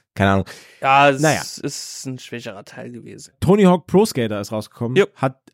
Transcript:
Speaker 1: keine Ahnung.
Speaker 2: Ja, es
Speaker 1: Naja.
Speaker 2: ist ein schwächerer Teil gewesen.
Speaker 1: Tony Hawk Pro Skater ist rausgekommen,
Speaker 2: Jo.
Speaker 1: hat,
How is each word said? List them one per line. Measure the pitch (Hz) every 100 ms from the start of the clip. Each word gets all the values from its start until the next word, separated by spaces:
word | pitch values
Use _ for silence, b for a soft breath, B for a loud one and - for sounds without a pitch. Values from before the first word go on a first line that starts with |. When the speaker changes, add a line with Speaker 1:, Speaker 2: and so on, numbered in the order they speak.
| _ -
Speaker 1:
keine | 98
Ahnung. | 98 - B B B
Speaker 2:
Ja, | 135 139 143
es | 135
Speaker 1:
Naja. | 151 101 - -
Speaker 2:
ist | 143 - - - 135
ein | 127
schwächerer | - 117 110 98
Teil | - 123 120
gewesen. | 120 - 107 - _
Speaker 1:
Tony | 156 208
Hawk | 185 180 -
Pro | 180
Skater | 220 131 113 104
ist | 101
rausgekommen, | 110 - - 120 131
Speaker 2:
Jo. | 202
Speaker 1:
hat, | - 135 - _